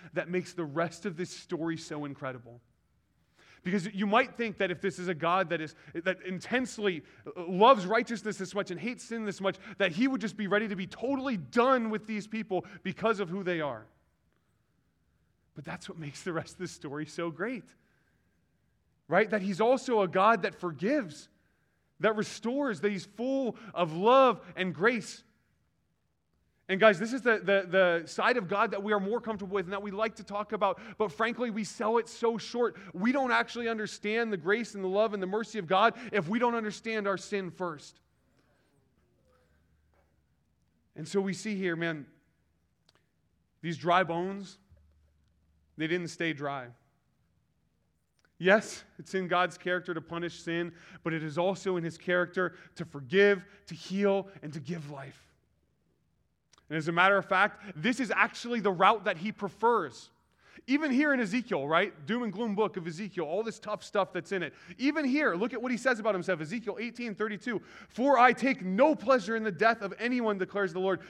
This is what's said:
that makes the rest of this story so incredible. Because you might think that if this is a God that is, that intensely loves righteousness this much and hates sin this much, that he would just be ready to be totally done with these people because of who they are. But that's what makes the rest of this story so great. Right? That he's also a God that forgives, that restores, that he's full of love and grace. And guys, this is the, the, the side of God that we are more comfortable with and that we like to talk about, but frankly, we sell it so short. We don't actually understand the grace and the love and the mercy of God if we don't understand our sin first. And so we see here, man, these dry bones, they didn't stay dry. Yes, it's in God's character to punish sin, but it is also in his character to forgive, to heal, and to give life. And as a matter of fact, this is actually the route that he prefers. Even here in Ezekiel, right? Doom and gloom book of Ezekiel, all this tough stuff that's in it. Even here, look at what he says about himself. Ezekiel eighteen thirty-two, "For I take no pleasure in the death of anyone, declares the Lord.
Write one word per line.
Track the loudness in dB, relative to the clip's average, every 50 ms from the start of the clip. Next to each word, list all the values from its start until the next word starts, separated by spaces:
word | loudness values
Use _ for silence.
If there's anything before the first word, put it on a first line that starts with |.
| -16 -8 -6
that | -6 -4 -2
makes | -2 -4 -4 -4 -8
the | -8 -8
rest | -4 -2 -2 -2 -2 -4 -6 -8
of | -8 -6
this | -6 -8 -8
story | -10 -14 -10 -6 -6 -4 -2 -4 -4
so | -6 -8 -8 -8 -8 -8
incredible. | -8 -8 -8 -8 -8 -8 -10 -14 -20 -20 -20 _ _ _ _ _ _ _ _ _ _ _ _ _ _ _ _ _ -20 -16 _
Because | -4 -2 -2 -2 -2 -4 -4
you | -2 0
might | 4 4 4 2 2 -2
think | -6 -6 -4 -2 -2
that | -2 -2
if | -2 -2
this | -4 -4 -4 -4
is | -6 -6
a | -4
God | -2 0 2 2 2 0 0
that | -2 -4
is, | -6 -8 -12 -16 -18 -12 -10
that | -6 -4 -4 -4 -4 -6
intensely | -8 -8 -8 -6 -2 -2 -2 -2 -2 -4 -2 -2 -2 -2 -2 -8 -14 -20 -18 -16 -14 -12
loves | -10 -6 -2 4 6 8 8 8 6 4
righteousness | 0 0 0 0 -2 -6 -6 -6 -6 -6
this | -6 -8 -6 -4
much | -4 -4 -4
and | -6 -8
hates | -8 -8 -10 -10 -10
sin | -10 -8 -6 -6
this | -6 -6 -2
much, | -2 -4 -4 -4 -10 -8 -2 0
that | 0 2
he | 2 2 2
would | 2 2 0
just | -4 -4 -4
be | -4 -2
ready | 2 2 2 2 0
to | -4
be | -6 -6
totally | -8 -8 -6 -2 -2 -2 0 0 -2 -2
done | -4 -4 0 2 4 6 6 6 4 2 0
with | -4 -4 -4
these | -4 -6 -6 -6
people | -6 -6 -6 -4 -2 -4 -4 -4 -6 -12 -10 -8
because | -8 -4 0 0 0 0 0
of | -2
who | -4 -4 -4 -2
they | -2 -2 -2
are. | -2 -4 -6 -8 -12 -18 _ _ _ _ _ _ _ _ _ _ _ _ _ _ _ _ _ _ _ _ _ _ _ _ _ _ _ _ _ _ _ _ -18
But | -16 -12
that's | -12 -12 -12 -12 -12
what | -12 -10
makes | -10 -10 -10 -8 -6
the | -4
rest | -4 -4 -6 -8 -10
of | -10
this | -10 -10
story | -10 -10 -10 -8 -6 -6 -8
so | -8 -6 -6 -6 -6
great. | -4 -4 -6 -6 -6 -8 -12 -16 _ _ _ _ _ _ _ _ _ _ _ _ _ _ _ _ _ _ _ _ _ _ _ _ _ _ _ 0
Right? | 2 2 2 2
That | 0 -2
he's | -2 -2 0 2
also | 4 4 4 2 2 0 2 2 2
a |
God | 2 4 4 6 6 4 4 0
that | -4 -6
forgives, | -4 -8 -6 -6 -2 0 0 0 0 -2 -4 -10 -16 -20 _ _ _ _ _ _ _ _ _ _ _ _ _ _ -2
that | 0 0 0
restores, | 0 -2 -4 -6 -6 -4 -2 -2 0 0 -2 -2 -2
that | -2 -2
he's | -2 -4 -8
full | -10 -10 -6 -4 -2 -2 0 -2 -2 -6 -8 -12 -8 -4
of | -2 -2 -2 0
love | 2 4 6 8 8 8 6 4 0 -6 -12 -6
and | -4 -4 -4 -2
grace. | 2 2 2 2 0 -4 -8 -14 -18 -20 _ _ _ _ _ _ _ _ _ _ _ _ _ _ _ _ _ _ _ _ _ _ _ _ _ _ _ _ -2
And | 2 6
guys, | 8 8 8 6
this | 0 -4 -4
is | 0 2
the, | 2 2 2
the, | 4 2 2 2 2
the | 2 4 4 6 6 4 2 -2
side | -4 -2 0 2 2 2
of | 2 0
God | 0 0 2 2 0
that | 0 -2 0
we | 2 2
are | 2
more | 2 0 -2 -4
comfortable | -4 -4 -6 -6 -6 -4 -4
with | -4 -2
and | -4 -6
that | -6
we | -6 -6
like | -4 -2 -2 -4 -4
to | -8 -12
talk | -8 -6 -6 -6 -4 -2
about, | 0 0 0 0 -2 -8 -10 -4 -2
but | -2 -2
frankly, | 0 -2 -2 -2 0 -2 -4 -4
we | -4 -4 -6
sell | -6 -6 -4 -2 0 2
it | 0 0
so | -2 -4 0 0 0 0
short. | 0 -6 -4 -2 0 0 0 -2 -6 -16 -10 -4
We | 0 2 2
don't | 4 4 2 4
actually | 2 2 2 0 -4 -4 -4
understand | -2 -2 -2 -4 -6 -6 -6 -4 -2 0 0 0 0
the | -2
grace | -2 0 2 2 2 0 -4 -8
and | -6 -4
the |
love | 0 2 2 2 2 0
and | -2 -4
the |
mercy | -2 -2 -4 -4 -4 -6
of | -6 0
God | 2 4 6 6 4 2 0 -8 -2
if | -2 -2 0
we | 2 0
don't | 2 2 2 2
understand | 0 -2 -4 -6 -8 -6 -4 -4 -2 -2
our | -2 -2
sin | -2 -4 -4 -4 -4 -4 -6
first. | -6 -6 -6 -6 -8 -10 -16 -20 -20 _ _ _ _ _ _ _ _ _ _ _ _ _ _ _ _ _ _ _ _ _ _ _ _ _ _ _ _ _ _ _ _ _ _ _ _ _ _ _ _ _ _ _ _ _ _ _ _ _ _ _ _ _ _ _ _ _ _ _ -16
And | -14 -8
so | -4 -2 0
we | 0 0 -2
see | -4 -4 -4 -4
here, | -2 -2 -2 -2
man, | 0 -2 -2 -4 -4 -8 -14 _ _ _ _ _ _ _ _ _ _ _ _ _ _ _ _ _ _ _ _ _ _ _ _ _ _ _ _ _ -10 -8
these | -8 -6
dry | -2 2 4 4 4 4
bones, | 2 -2 -4 -4 -4 -6 -8 -12 -16 -18 _ _ _ -20 _ _ _ _ _ _ _ _ _ _ _ _ _ _ _ _ _ _ _ -8
they | -4 -2
didn't | -2 -2 -2 -2 -6
stay | -6 -4 -4 -4 -4
dry. | -4 -6 -6 -6 -6 -10 -12 -18 _ _ _ _ _ _ _ _ _ _ _ _ _ _ _ _ _ _ _ _ _ _ _ _ _ _ _ _ _ _ _ _
Yes, | 2 4 6 6 6 4 -2 -12 -14 -18 _ _ -20
it's | -12 -6 -4
in | -4 -2
God's | 0 2 2 2 0 -2
character | -6 -4 -4 -4 -4 -4 -6 -8
to | -8
punish | -8 -8 -8 -6 -6 -8 -8 -10 -8
sin, | -4 -4 -4 -4 -6 -8 -16 -20 -20 -14 -6 -4
but | -4 -2
it | -2 -4
is | -4 -2 0
also | 0 0 0 -2 -2 -2 -2
in | -2 -2
his | -6 -8
character | -6 -2 0 2 2 2 0 0 -2 -2 -2 -4 -10 -20 -18 -12
to | -12 -12
forgive, | -10 -12 -12 -6 2 6 6 8 8 6 4 -2 -14 -20 -20 -18
to | -16 -16
heal, | -14 -10 -6 -2 0 2 2 2 2 -2 -6 -12 -12 -12
and | -10 -10
to | -10
give | -8 -8 -8 -8 -8 -12
life. | -12 -14 -14 -16 -18 -20 _ _ _ _ _ _ _ _ _ _ _ _ _ _ _ _ _ _ _ _ _ _ _ _ _ _ _ _ _ -8
And | -6
as | -4 -4
a | 0
matter | 4 4 6 6 6
of | 4 2
fact, | 2 2 4 2 2 0 -6 -16 -16 -8
this | -2 0 0 0 0
is | 0 0 2
actually | 2 2 2 0 -8 -6 -4 -2 0
the | 0 2
route | 4 6 6 6 6 4 2
that | -4 -4
he | -2 -4 -6
prefers. | -6 -6 -8 -8 -4 2 4 4 4 4 0 -2 -10 -16 -20 -20 _ _ _ _ _ _ _ -20 -20 -10 -2
Even | 0 0 2 2 2
here | 2 4 4 4 4
in | 2
Ezekiel, | 2 0 -2 -2 -2 -2 -2 -2 0
right? | 4 4 4 4 2 -2 -8 -4
Doom | -4 -2 -2
and | -2 -4
gloom | -4 -2 -2 -2 0
book | 0 0 0 -2
of | -6 -8
Ezekiel, | -8 -8 -8 -10 -8 -6 -6 -4
all | -2 -2 -2
this | -4 -4 -6
tough | -8 -8 -8 -8 -8 -6
stuff | -2 0 0 0 0 -2
that's | -8 -6 -4
in | -4 -4 -4
it. | -6 -10 -14 -20 -16 -6
Even | -2 0 0 2 2 0
here, | 2 2 2 2 2 2
look | 0 -2 -2
at | -2 -4 -4
what | -2
he | -2 0
says | 2 0 0 2
about | 2 0 0
himself. | 0 0 -2 -2 -2
Ezekiel | -2 -6 -6 -6 -6 -6 -6 -6
eighteen | -6 -8 -8 -8 -8 -6 -4
thirty-two, | -4 -4 -4 -4 -6 -6 -4 -4 -4 -6 -8 -20 -20 -20
"For | -10 -2 2 4 6 8 8
I | 8 8 6
take | 6 2 0 0 0 -2
no | 0 4 6 6 6 6
pleasure | 4 4 4 4 4 2 0 -4
in | -2
the | -2 -2
death | 0 4 4 4 4 2
of | -2 -8 -6
anyone, | -4 -2 0 0 0 2 0 0
declares | 0 -2 -2 -2 -2 -2 0
the | -2 0
Lord. | 0 0 0 -2 -4